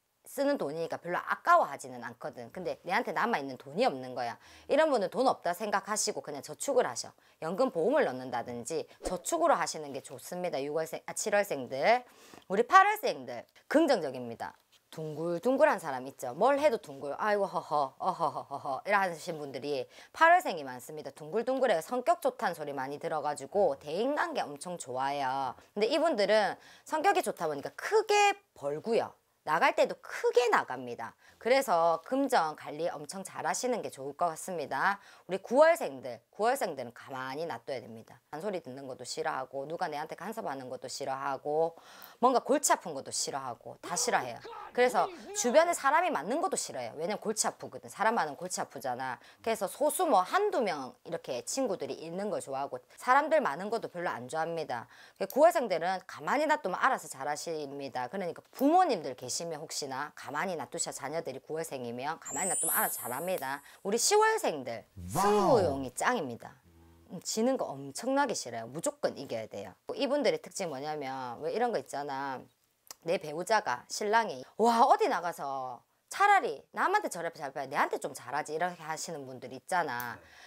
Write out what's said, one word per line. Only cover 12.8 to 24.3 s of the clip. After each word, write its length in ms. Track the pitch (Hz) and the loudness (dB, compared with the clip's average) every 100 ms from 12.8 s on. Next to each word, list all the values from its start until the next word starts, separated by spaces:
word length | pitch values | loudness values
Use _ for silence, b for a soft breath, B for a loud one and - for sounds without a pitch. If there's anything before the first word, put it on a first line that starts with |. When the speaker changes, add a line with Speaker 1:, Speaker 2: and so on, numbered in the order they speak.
| 392 415 240 147 123 120 - b - | 8 4 -2 -4 -6 -12 -12 b 2
Speaker 1:
긍정적입니다. 880 | 185 220 185 151 127 120 117 92 - _ _ _ | 4 6 4 0 -6 -8 -8 -10 -10 _ _ _
둥글둥글한 880 | - 156 147 165 170 233 262 302 208 | -10 -8 -4 -2 0 2 6 6 4
사람 260 | 165 131 135 | -2 -6 -6
있죠. 260 | - 123 | -8 -8
뭘 260 | 139 240 277 | 2 4 6
해도 180 | 302 233 | 4 2
둥글. 380 | - 139 143 139 | -4 -10 -8 -2
아이고 280 | 214 208 196 | 0 2 0
허허, 500 | 180 - 151 135 - | -2 0 0 0 0
어허허허허 840 | 185 160 156 135 123 135 147 131 - | -2 0 -2 -2 -8 -8 -6 -6 2
이러 140 | 202 | 2
하신 380 | 190 160 175 160 | 2 -2 -8 -8
분들이 520 | 143 135 143 139 120 B B | -6 -8 -4 -4 -4 B B
팔월생이 500 | - 330 349 302 180 | 4 6 8 4 -4
많습니다. 480 | 135 127 - 156 143 | -6 -10 -10 -12 -12
둥글둥글해요. 680 | - 151 202 240 262 254 170 | -12 -4 -2 0 2 4 2
성격 400 | - 254 247 349 | 2 -2 2 2
좋다는 320 | 269 254 208 | 2 0 -4
소리 200 | 156 147 | -2 -6
많이 260 | 139 131 143 | -6 -6 -6
들어가지고 800 | 165 156 143 143 135 202 185 139 | -4 -2 -2 -4 -2 2 4 2
대인관계 640 | 147 170 247 302 339 | -4 -2 0 0 -2